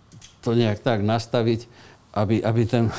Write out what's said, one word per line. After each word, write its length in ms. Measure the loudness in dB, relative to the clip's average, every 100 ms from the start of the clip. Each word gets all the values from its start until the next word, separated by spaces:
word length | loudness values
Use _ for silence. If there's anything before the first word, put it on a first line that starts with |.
| _ -20 -20 -10
to 140 | -2
nejak 260 | 2 2 0
tak 220 | -2 0
nastaviť, 640 | 0 0 0 0 0 -2 -6 -20 -20 -20 _
aby, 280 | -2 0 0
aby 220 | 0 0
ten 200 | 0 0 0